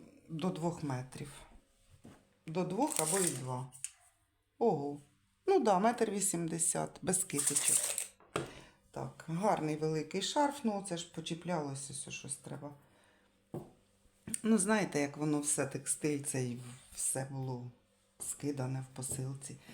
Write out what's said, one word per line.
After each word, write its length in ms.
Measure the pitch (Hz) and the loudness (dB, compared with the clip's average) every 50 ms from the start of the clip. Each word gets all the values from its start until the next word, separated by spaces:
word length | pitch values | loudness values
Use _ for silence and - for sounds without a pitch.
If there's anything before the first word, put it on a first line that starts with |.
| - - - - - - | -20 -20 -20 -20 -14 -8
до 200 | 165 156 156 185 | -6 -2 0 0
двох 340 | - 156 160 170 165 - - | 0 0 -2 -2 -2 -2 -2
метрів. 480 | 143 131 127 131 - - - 139 - - - - - - - - _ _ _ _ _ - - _ - - - _ _ _ _ _ - | -2 -2 -2 -4 -8 -10 -12 -12 -12 -12 -16 -20 -20 -20 -20 -20 _ _ _ _ _ -20 -20 _ -20 -20 -20 _ _ _ _ _ -4
До 160 | 156 185 180 | 0 0 0
двох 360 | 156 175 208 277 302 - - | 2 2 2 2 2 4 2
або 200 | 156 151 170 196 | 2 2 4 4
і 100 | 185 165 | 4 2
два. 420 | 139 135 131 127 127 127 131 135 - - - - - _ - - _ _ _ _ _ _ _ _ _ _ | 0 -2 -4 -4 -4 -4 -6 -8 -10 -12 -12 -12 -12 _ -20 -20 _ _ _ _ _ _ _ _ _ _
Ого. 420 | - 226 180 143 143 143 143 143 - - _ _ _ _ _ _ _ - | 2 4 4 4 0 -4 -6 -6 -10 -18 _ _ _ _ _ _ _ 4
Ну 120 | 392 359 | 6 6
да, 200 | 247 220 196 180 | 8 8 6 8
метр 320 | 202 233 240 240 226 226 | 8 6 6 4 2 2
вісімдесят, 880 | 196 208 185 - - 170 170 160 165 165 165 - - 160 156 151 - - | 2 2 2 2 2 2 0 0 0 2 2 2 2 2 0 -2 -4 -4
без 220 | - 180 185 - - | -2 0 2 2 0
китичок. 540 | - - 143 143 - 147 - - - - - - - - - - - - _ - - - - - - - - - - - _ _ - | 0 0 0 2 2 2 4 4 4 4 4 4 2 -2 -4 -6 -8 -12 _ -20 -4 -4 -4 -4 -4 -10 -16 -20 -20 -20 _ _ -12
Так, 340 | - 139 135 131 - - - - | -8 -8 -8 -8 -8 -12 -8 -4
гарний 480 | 160 170 202 214 180 156 156 156 151 | -4 2 4 4 4 4 4 0 0
великий 460 | 151 156 156 160 156 151 - - 190 | 0 0 0 0 0 -2 -2 -2 -2
шарф, 380 | 196 - - 302 294 285 277 - - | -2 0 2 4 4 4 2 0 0
ну 220 | 226 208 202 196 - | 0 0 0 -2 -4
це 80 | 175 165 | -4 -4
ж 140 | - - - | -6 -8 -8
почіплялося, 800 | - 160 - 170 165 - 170 180 160 147 139 135 135 - - 135 | -8 -6 -4 -6 -4 -2 -2 -2 -2 -2 -2 -4 -6 -8 -8 -8
все 180 | - - - | -10 -8 -8
щось 240 | - - - 139 - | -10 -10 -8 -8 -10
треба. 380 | - - - 143 139 143 143 143 - - _ _ _ - _ _ _ _ _ _ _ _ _ - - - - - _ _ _ _ _ _ - _ _ _ - 220 - - | -10 -8 -12 -10 -10 -10 -12 -12 -14 -20 _ _ _ -20 _ _ _ _ _ _ _ _ _ -10 -10 -10 -10 -18 _ _ _ _ _ _ -20 _ _ _ -8 -8 -2 2
Ну, 140 | 220 226 214 | 4 4 4
знаєте, 420 | 180 202 220 214 180 - - 147 | 4 4 4 2 2 2 2 0
як 180 | 143 139 143 147 | 0 0 0 -2
воно 220 | 151 156 151 147 | 0 2 2 2
все, 260 | 147 147 - - 135 | 2 0 2 2 0
текстиль 580 | 135 - 131 139 - - - - 151 147 139 135 | 0 -2 -6 -2 -2 -4 0 0 0 0 0 -2
цей, 360 | - - 131 127 123 120 123 127 120 123 - - - - | -2 -2 0 0 -2 -4 -6 -8 -12 -14 -16 -20 -18 -8
все 320 | - - - - 131 135 135 | -4 -2 0 0 -2 -4 -4
було 400 | 139 135 131 131 127 123 123 123 - - _ _ _ _ _ _ _ _ | -6 -6 -4 -4 -4 -6 -8 -10 -14 -16 _ _ _ _ _ _ _ _
скидане 640 | - - - - - 143 143 135 127 127 131 131 131 131 | -8 -8 -8 -4 -4 -4 -2 -2 -2 -2 -2 -4 -6 -8
в 40 | - | -10
посилці. 600 | - 131 - - - 131 131 139 135 - - 131 - - - | -8 -6 -6 -4 -4 -4 -4 -6 -8 -10 -12 -14 -14 -16 -20